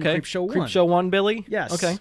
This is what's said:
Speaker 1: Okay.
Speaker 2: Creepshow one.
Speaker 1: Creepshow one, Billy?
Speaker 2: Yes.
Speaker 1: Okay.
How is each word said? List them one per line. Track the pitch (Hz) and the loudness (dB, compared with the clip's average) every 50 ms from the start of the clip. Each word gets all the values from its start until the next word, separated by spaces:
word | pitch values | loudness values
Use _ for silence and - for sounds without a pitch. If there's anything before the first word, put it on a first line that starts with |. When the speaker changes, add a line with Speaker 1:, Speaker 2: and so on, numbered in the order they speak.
Speaker 1:
Okay. | 156 156 156 165 | 2 0 0 -2
Speaker 2:
Creepshow | 160 - - 185 180 | -2 -4 -4 -4 -4
one. | 202 - 180 | -2 -2 -2
Speaker 1:
Creepshow | 151 113 - 185 175 | -2 0 2 2 4
one, | 170 175 175 180 180 | 4 4 2 2 2
Billy? | 185 196 196 208 226 233 196 - | 2 2 2 0 0 -2 -6 -6
Speaker 2:
Yes. | 214 208 147 110 | -4 -4 -4 -4
Speaker 1:
Okay. | 175 165 190 170 185 196 | -2 -2 -2 -2 -2 -4